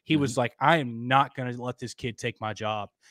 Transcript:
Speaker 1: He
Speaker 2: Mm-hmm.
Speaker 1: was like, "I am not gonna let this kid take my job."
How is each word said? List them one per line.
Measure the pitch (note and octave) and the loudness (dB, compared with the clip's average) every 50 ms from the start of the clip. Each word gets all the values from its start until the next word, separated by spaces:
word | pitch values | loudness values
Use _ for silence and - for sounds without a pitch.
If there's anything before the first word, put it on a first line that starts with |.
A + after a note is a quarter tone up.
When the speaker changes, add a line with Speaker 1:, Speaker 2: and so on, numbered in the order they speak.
| _ | _
Speaker 1:
He | - D#3 | 0 2
Speaker 2:
Mm-hmm. | D3+ | 2
Speaker 1:
was | C#3+ B2+ A2+ C3 | 2 2 2 0
like, | B2 A#2 - _ | 0 0 -2 _
"I | C3 C#3+ E3+ E3 | 4 4 4 4
am | C#3 A#2+ A#2 A#2 A#2+ B2 | 2 -2 -6 -6 0 4
not | C3+ C#3 C#3 C3+ - | 4 4 4 4 0
gonna | - C3 B2 A#2+ | -6 -6 -6 -6
let | B2 B2 B2 B2+ - | -6 -6 -8 -8 -8
this | - A2+ - | -10 -10 -10
kid | - - B2 G#2+ | -8 -8 -8 -8
take | - - A#2+ A2+ - | -6 -6 -6 -6 -6
my | A2+ G#2+ G#2+ | -6 -8 -6
job." | - G#2+ G#2+ A2 G#2+ G2+ - _ _ _ _ | -4 -4 -4 -4 -4 -6 -10 _ _ _ _